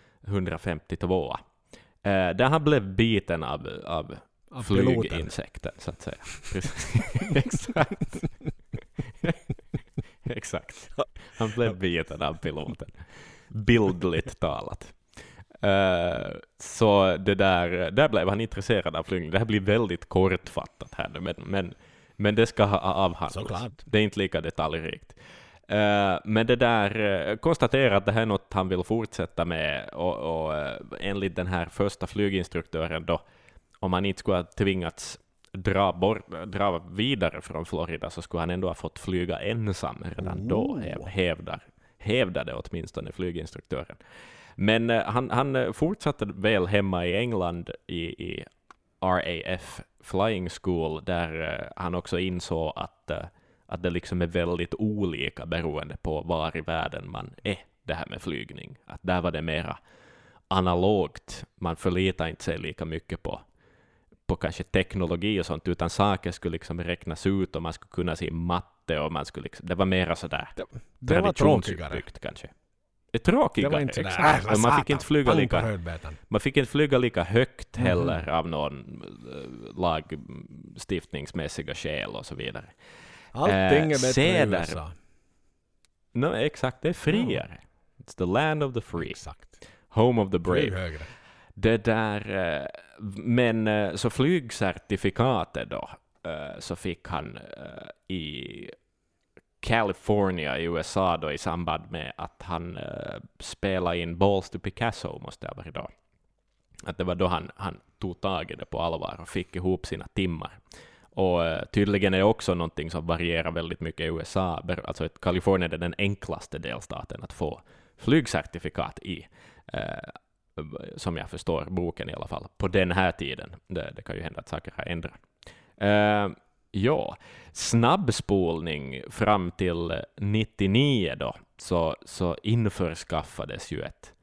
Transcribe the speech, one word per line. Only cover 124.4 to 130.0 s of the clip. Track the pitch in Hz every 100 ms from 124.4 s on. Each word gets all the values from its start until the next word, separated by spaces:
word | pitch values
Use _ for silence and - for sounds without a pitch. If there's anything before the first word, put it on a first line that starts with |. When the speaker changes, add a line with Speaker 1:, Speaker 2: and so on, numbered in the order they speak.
| -
Speaker 1:
saker | - - -
har | -
ändrat. | 85 82 - _ _ - - _ -
Eh, | 101 104 104 104 101 - _ _ _
ja, | 101 107 151 50 - - - -
snabbspolning | - - 117 120 185 143 - - 101 85 82 82 73 67 65 -
fram | - 101 104 90
till | - 90 85 85 85